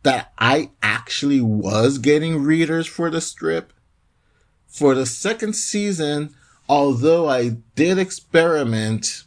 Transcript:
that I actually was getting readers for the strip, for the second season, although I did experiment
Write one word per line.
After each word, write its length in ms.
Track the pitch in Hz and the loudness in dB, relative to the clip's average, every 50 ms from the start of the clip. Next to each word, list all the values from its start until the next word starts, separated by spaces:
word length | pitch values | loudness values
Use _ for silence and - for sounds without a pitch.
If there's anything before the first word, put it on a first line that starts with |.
| _ | _
that 280 | 143 127 117 - - _ | 0 0 0 -4 -10 _
I 320 | - 110 120 135 156 143 - _ _ - | -2 2 2 2 2 0 -4 _ _ -2
actually 580 | 107 107 120 120 - - - 143 143 143 135 | -2 -2 -2 -6 -8 -8 -2 0 2 2 2
was 560 | 120 113 107 107 87 95 104 107 113 135 139 | 2 2 0 0 -2 0 0 2 2 2 2
getting 460 | 135 117 139 147 151 156 165 160 151 139 | 2 2 2 4 4 2 0 -2 0 2
readers 420 | 147 156 165 165 151 160 165 165 | 2 2 2 2 0 0 -2 -4
for 240 | - - - 170 165 | -6 -4 -4 -4 -2
the 120 | 156 165 | -2 -4
strip, 520 | - - - - - 160 165 165 165 _ _ _ _ _ _ _ _ _ _ _ _ _ _ _ _ _ _ _ _ | -6 -6 -12 -6 -4 -2 -2 -4 -6 _ _ _ _ _ _ _ _ _ _ _ _ _ _ _ _ _ _ _ _
for 260 | _ - - 147 139 131 | _ -4 2 2 4 4
the 140 | 131 131 | 2 0
second 480 | 120 - - - 196 226 226 226 214 214 | -4 -6 -4 -4 -4 -4 -4 -4 -6 -6
season, 800 | - - - - 208 202 208 190 165 156 147 147 147 151 147 _ _ _ _ _ _ _ | -6 -6 -4 -4 -2 -2 -2 -2 -2 -4 -4 -2 -4 -6 -8 _ _ _ _ _ _ _
although 600 | - 139 143 143 143 131 117 131 156 165 170 165 | 0 2 2 4 2 0 2 2 2 2 2 2
I 300 | 147 131 127 120 120 113 113 - _ _ | 0 0 0 0 -2 -4 -8 -12 _ _
did 220 | - 151 175 185 | 0 2 2 2
experiment 1300 | 190 190 190 - - _ _ - 165 165 170 165 151 139 117 113 110 110 110 113 107 - - - - - | 0 -2 -4 -6 -14 _ _ 2 2 4 4 2 0 0 -2 -2 -2 -2 -2 -2 -2 -4 -6 -8 -10 -16